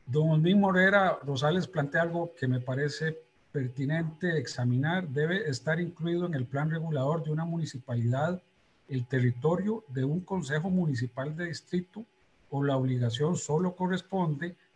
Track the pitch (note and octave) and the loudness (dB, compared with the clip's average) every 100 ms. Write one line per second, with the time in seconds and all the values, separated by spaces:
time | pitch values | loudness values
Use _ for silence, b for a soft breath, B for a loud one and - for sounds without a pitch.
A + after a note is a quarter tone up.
0 | - D3 D#3 D#3 E3+ G3+ G3 F#3 F#3+ G3+ | -2 2 4 4 6 6 6 6 6 6
1 | F#3 - C#3 C3 D3+ F#3 - D#3 C#3 - | 4 0 -2 0 2 2 0 -2 0 0
2 | E3+ E3+ E3+ - B2+ B2+ B2+ C3 D3 D3 | 0 0 -4 -4 0 0 -2 -2 -2 -2
3 | D#3 D#3 - _ _ C#3+ B2+ B2+ C#3 E3 | -4 -6 -14 _ _ -6 -6 -4 -2 -2
4 | D#3+ - F3+ D#3+ B2 - B2 B2 D3+ F#3 | -4 -4 -2 -2 -2 -2 0 2 0 -2
5 | E3 C#3 D#3 F#3+ D#3+ B2+ D#3 E3 E3+ - | -2 -2 0 0 -2 -4 -2 -2 -4 -4
6 | E3 F3 F3 C#3 A#2+ C3+ D#3 E3 D#3+ C#3 | -2 -2 -2 -2 -2 -2 -2 -2 -2 -2
7 | C#3 E3 D3+ D#3 E3+ E3 D#3 B2 - A#2+ | 0 -2 -2 -4 -2 -4 -6 -8 -6 -2
8 | A#2 C3 E3 F3+ _ _ _ _ - C3 | 0 0 0 -4 _ _ _ _ -8 -6
9 | A#2+ C3 B2 A#2+ D3+ F3+ G#3 A3 - C3 | -2 2 2 2 2 2 0 -2 -4 -2
10 | C3+ F3 F#3 F#3+ C3+ D3+ F#3+ F#3 D#3+ A#2+ | 0 -2 -2 -4 -2 -2 0 2 2 0
11 | B2 C3+ C#3+ D#3+ E3+ C3+ - F3+ F3+ G#3+ | -2 -4 -6 -4 -6 -8 -4 -4 -4 -12
12 | A#3 _ _ _ - C#3 C#3+ C3+ C3 B2 | -16 _ _ _ -6 -2 0 2 2 2
13 | A#2+ A#2+ D#3 E3+ - D#3 F3+ F3+ F3+ F#3 | 0 0 0 0 0 0 0 -2 -2 -2
14 | - F#3+ E3 C#3+ F3 - _ | -2 -2 0 -2 -6 -12 _